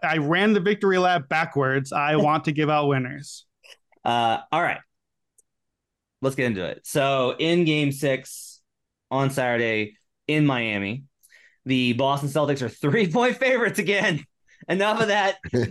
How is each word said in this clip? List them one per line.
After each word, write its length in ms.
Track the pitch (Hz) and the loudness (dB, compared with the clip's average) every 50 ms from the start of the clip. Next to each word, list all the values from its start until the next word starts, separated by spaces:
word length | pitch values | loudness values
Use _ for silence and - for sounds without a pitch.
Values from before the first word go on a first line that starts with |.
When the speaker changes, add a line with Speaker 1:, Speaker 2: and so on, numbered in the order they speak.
Speaker 1:
I 180 | - 160 160 160 | -4 -2 0 0
ran 340 | 143 143 170 180 202 214 214 | 0 0 2 2 4 4 4
the 80 | 202 | 4
victory 380 | 175 202 208 202 202 196 190 185 | 2 2 0 2 2 2 2 4
lap 280 | 180 180 180 170 135 | 4 2 2 0 0
backwards. 640 | - 160 156 170 165 - 143 135 131 131 139 135 - | -2 -2 -2 -2 -2 0 0 0 2 0 0 -2 -2
I 240 | - 147 143 147 156 | -2 -2 0 2 2
Speaker 2:
<laughs> 0 | |
Speaker 1:
want 300 | 151 147 147 156 160 156 | 2 4 2 2 2 0
to 80 | 165 147 | -2 -2
give 160 | 147 156 156 | 0 0 2
out 180 | 151 147 147 | 2 2 2
winners. 580 | 143 139 131 127 127 139 135 143 - - - - _ _ _ _ - - _ _ _ _ _ - | 2 0 0 -2 -4 -10 -14 -16 -16 -18 -20 -20 _ _ _ _ -20 -20 _ _ _ _ _ -2
Speaker 2:
Uh, 320 | 120 120 120 120 117 113 - - - - | 0 0 2 2 0 0 -2 -4 -4 -2
all 80 | 160 | -2
right. 180 | 175 139 87 - - _ _ _ _ _ _ _ _ _ _ _ - _ _ _ _ _ _ _ _ _ _ _ _ _ _ - 131 | -2 -2 -4 -6 -12 _ _ _ _ _ _ _ _ _ _ _ -20 _ _ _ _ _ _ _ _ _ _ _ _ _ _ -4 -4
Let's 120 | 135 135 | -4 -2
get 100 | 135 127 | -2 -2
into 180 | 123 110 92 90 | -2 -2 -2 -4
it. 180 | 73 - - - | -6 -8 -10 -10
So 520 | - - 151 135 139 135 135 127 123 - - | -4 -2 0 0 2 2 0 0 0 0 0
in 260 | 151 165 170 175 175 | 0 2 2 2 2
Game 260 | 156 156 151 147 143 | 2 2 2 0 0
Six 720 | 139 139 156 139 131 131 - - - - - - - - _ _ _ _ _ _ _ _ _ - | -2 -2 -2 -2 -2 -2 -4 -10 -18 -18 -18 -20 -20 -20 _ _ _ _ _ _ _ _ _ -4
on 220 | 131 135 139 135 | -2 0 0 0
Saturday 640 | 135 135 127 123 120 117 117 113 113 107 107 104 - _ _ _ _ _ _ | 0 0 0 0 0 0 0 0 0 -2 -2 -4 -8 _ _ _ _ _ _
in 180 | - 151 156 151 | -2 2 2 4
Miami, 600 | 143 131 120 117 110 107 101 98 98 113 139 139 - _ _ _ - _ - _ _ _ _ - | 2 2 0 -2 -2 -2 -2 -4 -4 -6 -8 -12 -18 _ _ _ -20 _ -20 _ _ _ _ -6
the 280 | 131 131 127 127 123 117 | -2 0 0 2 0 0
Boston 360 | 117 135 135 139 139 143 143 | 0 0 0 0 -2 -2 -2
Celtics 320 | 139 156 147 143 143 139 | 0 0 0 0 0 -2
are 80 | 127 110 | -2 -6
<laughs> 0 | |
three-point 680 | - - - 143 131 233 208 170 151 247 240 254 240 | -6 -4 -2 0 2 2 0 2 2 2 2 0 0
favorites 420 | 247 269 254 262 240 240 196 - - | 0 0 0 2 2 0 0 -2 -2
again. 440 | 190 165 196 196 208 208 170 143 - _ _ _ _ _ _ - - - | -2 0 0 0 0 0 -2 -2 -6 _ _ _ _ _ _ -14 -6 -4
Enough 320 | 170 190 202 214 214 226 | -2 0 0 0 0 0
of 60 | 226 | 0
that 300 | 208 202 214 196 196 190 - - | 0 0 0 0 0 -2 -4 -8
Speaker 3:
<laughs> 80 | - - 123 117 - | -4 -2 -2 -2 0